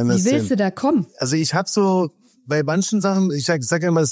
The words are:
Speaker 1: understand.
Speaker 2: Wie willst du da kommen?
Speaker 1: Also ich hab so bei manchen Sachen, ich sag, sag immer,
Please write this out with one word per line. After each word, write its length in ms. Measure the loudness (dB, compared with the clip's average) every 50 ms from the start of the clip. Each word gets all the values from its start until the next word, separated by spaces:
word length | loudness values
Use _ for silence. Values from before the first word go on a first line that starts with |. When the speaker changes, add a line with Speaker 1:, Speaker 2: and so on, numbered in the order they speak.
Speaker 1:
understand. 240 | 2 2 2 2 2
Speaker 2:
Wie 60 | 2
willst 200 | 2 2 2 0
du 60 | 0
da 140 | 0 0 -2
kommen? 360 | -2 -2 0 0 0 0 0 -4 -6 -6
Speaker 1:
Also 180 | -4 -2 -2
ich 180 | -2 -2 0 -2
hab 140 | -2 -2 -2
so 420 | 0 0 2 2 2 2 0 -2 -6 _ _ _ _ _ _
bei 180 | -4 -2 -2 0
manchen 360 | 0 -2 -2 -2 -2 -2 0
Sachen, 300 | 0 0 0 0 0 0
ich 140 | -2 -2 -2
sag, 160 | -2 -2 -2
sag 200 | -2 -2 -2 -2
immer, 200 | 0 0 2 2 2 0